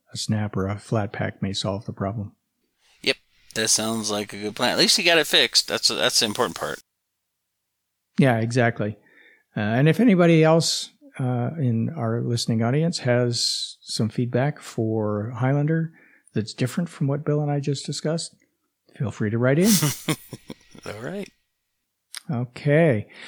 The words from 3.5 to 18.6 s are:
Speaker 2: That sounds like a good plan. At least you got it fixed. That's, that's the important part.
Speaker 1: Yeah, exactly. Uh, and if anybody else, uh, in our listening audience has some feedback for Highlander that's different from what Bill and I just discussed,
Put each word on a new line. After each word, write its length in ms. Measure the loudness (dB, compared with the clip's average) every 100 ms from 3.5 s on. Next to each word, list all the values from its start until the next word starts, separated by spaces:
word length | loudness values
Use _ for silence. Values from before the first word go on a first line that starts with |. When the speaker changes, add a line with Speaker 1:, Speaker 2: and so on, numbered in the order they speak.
| -4
Speaker 2:
That 140 | -2
sounds 420 | 0 0 -2 -2
like 200 | -4 -4
a 40 | -8
good 180 | -8 -2
plan. 160 | 0
At 40 | 2
least 200 | 2 2
you 60 | 4
got 120 | 4
it 100 | 4
fixed. 400 | 2 2 2 -2
That's, 180 | -2 -2
that's 320 | 0 0 2
the 60 | 0
important 320 | 0 -2 -2
part. 220 | -6 -8 -12 _ _ _ _ _ _ _ _ _ _ _ _ 2
Speaker 1:
Yeah, 200 | 4 2
exactly. 580 | 0 2 2 0 -4 -6 _ _ -20 _ _ -6
Uh, 40 |
and 280 | -2 4 4
if 100 | 6
anybody 440 | 6 6 6 6
else, 480 | 6 6 2 -2 -6 _ -16 -6
uh, 320 | -4 -2 -4 -2
in 300 | -2 0 -2 -2
our 260 | -4 -2
listening 420 | -2 -2 0 0
audience 360 | 2 2 0 -2
has 760 | 0 2 2 0 -2 -4 -8 -14
some 280 | -10 -4 -2
feedback 500 | -2 -2 0 -2 -4
for 720 | -8 -4 -2 0 0 -2 -4 -2
Highlander 560 | 0 2 0 0 -4 -8 _ _ _
that's 200 | -6 -6
different 360 | -4 -4 -2 -6
from 180 | -4 -4
what 180 | -2 -2
Bill 160 | -2
and 100 | 0
I 80 | -2
just 260 | -2 -4 -6
discussed, 500 | -6 -4 -4 -6 -14 _ _